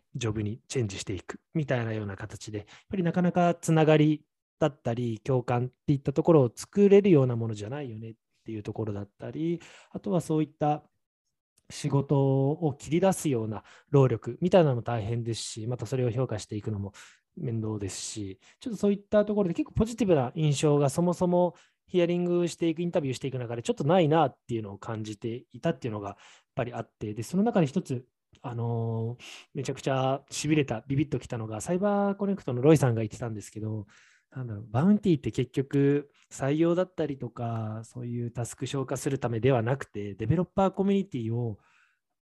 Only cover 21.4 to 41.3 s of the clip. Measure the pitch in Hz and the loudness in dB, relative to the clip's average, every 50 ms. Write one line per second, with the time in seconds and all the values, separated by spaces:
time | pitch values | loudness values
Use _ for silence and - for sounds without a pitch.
21.4 | 180 170 - - _ _ _ _ _ _ - 180 170 170 175 175 175 175 175 175 | 2 0 -2 -8 _ _ _ _ _ _ 0 2 2 2 2 0 0 0 0 0
22.4 | 175 165 - - 175 165 156 160 175 175 - 180 143 135 120 - - 131 123 127 | 0 -2 -2 -2 -2 -2 -2 -2 -4 -2 -2 -2 -2 -2 -4 -4 -6 -6 -6 -6
23.4 | 120 113 117 120 - - 240 - 143 143 180 190 160 139 156 165 151 127 - _ | -6 -6 -6 -6 -4 -4 -4 0 2 4 6 6 6 6 6 4 4 2 0 _
24.4 | _ - 120 110 107 101 98 - - - 113 107 107 107 107 - - 113 113 131 | _ -6 -6 -4 -4 -8 -12 -12 -10 -8 -8 -6 -6 -8 -10 -8 -8 -8 -8 -8
25.4 | - _ - 117 - 131 123 131 - 117 107 104 101 98 101 - - - - _ | -12 _ -16 -4 -4 -4 -4 -2 -6 -6 -6 -6 -8 -10 -12 -14 -20 -20 -20 _
26.4 | _ _ _ 135 120 120 120 117 110 - _ _ 120 104 104 117 110 - - 190 | _ _ _ -6 -6 -6 -6 -8 -10 -10 _ _ -10 -8 -8 -8 -8 -4 -2 0
27.4 | 214 240 226 196 160 127 - 185 - - 131 123 - _ _ _ _ _ _ _ | 0 2 2 2 2 2 0 -4 -4 -4 -6 -8 -8 _ _ _ _ _ _ _
28.4 | - 127 117 117 117 117 117 113 117 117 113 113 113 117 123 - - - - - | -12 -10 -6 -4 -4 -2 -2 -2 -2 -2 -2 -4 -4 -6 -6 -10 -14 -18 -20 -20
29.4 | - _ - 147 127 - 135 - - 147 135 131 131 131 135 139 - _ - - | -20 _ -10 -8 -6 -6 -8 -4 -2 -2 0 2 2 0 0 -2 -6 _ -10 -6
30.4 | - 147 156 151 139 139 120 113 - - 135 139 156 - - 120 - - 127 117 | -2 0 2 2 2 0 -4 -6 -4 -2 -2 0 0 0 -2 -6 -6 -6 -8 -6
31.4 | 110 110 110 107 - - 180 180 202 202 202 202 202 202 196 196 202 196 196 196 | -6 -6 -8 -8 -4 -4 -2 -2 0 0 0 0 0 -2 -2 -2 -2 -2 -4 -4
32.4 | - 139 123 123 123 156 160 123 135 123 113 110 113 107 - - 127 117 110 104 | -4 -4 -2 4 6 6 6 6 6 2 2 0 -2 -4 -6 -8 -8 -8 -8 -10
33.4 | - - - 107 107 107 110 107 98 101 _ _ _ _ _ _ _ _ - 131 | -12 -12 -12 -10 -8 -6 -6 -8 -10 -12 _ _ _ _ _ _ _ _ -14 -12
34.4 | 127 117 104 101 117 110 107 127 165 202 214 202 - 196 160 139 - - - - | -10 -10 -10 -12 -10 -4 -2 2 4 4 4 4 4 2 2 2 0 -4 -4 -4
35.4 | 123 - - 143 131 - - 139 139 139 143 143 139 - _ _ _ _ - - | -4 -2 -2 -4 -4 0 2 2 4 4 2 2 -2 -6 _ _ _ _ -8 -6
36.4 | 135 135 147 156 165 170 170 180 185 185 _ - 156 151 135 131 127 117 - - | -2 -2 0 2 2 2 2 2 0 -2 _ -4 -4 -4 -4 -8 -8 -10 -8 -6
37.4 | 117 117 113 113 110 110 110 110 113 - - 127 120 120 120 120 120 120 - 123 | -6 -4 -4 -4 -6 -6 -8 -10 -12 -14 -14 -12 -10 -8 -6 -6 -6 -6 -6 -6
38.4 | 117 - - - 139 123 - 139 131 - 139 127 - 147 139 135 - 120 117 110 | -8 -8 -8 -8 -8 -6 -4 -4 -4 -4 -6 -4 -2 -4 -4 -2 -2 -4 -2 0
39.4 | 110 135 135 120 110 120 139 139 - - - 104 101 101 98 - 110 107 160 175 | 2 2 2 2 2 0 -2 -4 -4 -10 -10 -10 -10 -10 -8 -6 -2 0 0 0
40.4 | 180 - _ 196 196 185 185 - 190 196 196 196 196 196 - 123 113 110 | 0 0 _ 2 2 2 2 0 0 2 2 2 0 -2 -6 -6 -4 -4